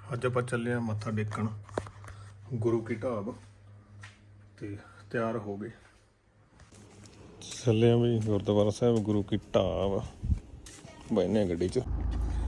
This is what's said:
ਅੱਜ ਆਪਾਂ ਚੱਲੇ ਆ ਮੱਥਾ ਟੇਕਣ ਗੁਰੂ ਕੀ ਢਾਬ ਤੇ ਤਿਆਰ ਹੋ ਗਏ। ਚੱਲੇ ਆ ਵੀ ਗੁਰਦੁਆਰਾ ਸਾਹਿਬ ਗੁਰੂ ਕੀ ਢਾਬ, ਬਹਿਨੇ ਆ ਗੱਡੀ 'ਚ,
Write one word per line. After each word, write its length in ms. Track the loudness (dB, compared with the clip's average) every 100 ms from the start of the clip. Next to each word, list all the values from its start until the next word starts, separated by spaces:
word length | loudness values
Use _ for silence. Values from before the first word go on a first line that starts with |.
| -8
ਅੱਜ 120 | -2 2
ਆਪਾਂ 160 | 2
ਚੱਲੇ 300 | 0 -2 0
ਆ 60 | 0
ਮੱਥਾ 300 | 0 -2 -2
ਟੇਕਣ 360 | -2 -2 -2 -2 -4 -6 -6 -6 -12 -18 -18 -18 -20 -10
ਗੁਰੂ 260 | -2 0 0
ਕੀ 140 | 0
ਢਾਬ 380 | -4 -2 -4 -4 -10 -16 -20 -20 -20 -20 -20 -20 -20 -20 -20 -20 -14
ਤੇ 160 | -10 -10 -12 -20 -6
ਤਿਆਰ 260 | -2 0 -2
ਹੋ 200 | -4 -6
ਗਏ। 140 | -8 -10 -20 -20 _ _ _ _ _ -20 -20 -20 -20 -20 -20 -20 -20 -18
ਚੱਲੇ 500 | -14 -2 2 6 6
ਆ 60 | 6
ਵੀ 220 | 4 2 2
ਗੁਰਦੁਆਰਾ 440 | 0 4 4 4
ਸਾਹਿਬ 260 | 4 4 4
ਗੁਰੂ 260 | 2 0
ਕੀ 140 | 0 -4 2
ਢਾਬ, 460 | 2 2 2 0 0 -4 -6 0 0 -2 -18 -18 -18 -18 -18 0
ਬਹਿਨੇ 300 | 2 4 4
ਆ 20 | 2
ਗੱਡੀ 220 | 2 2
'ਚ, 100 | 0 0 -2 0 -2 -2 0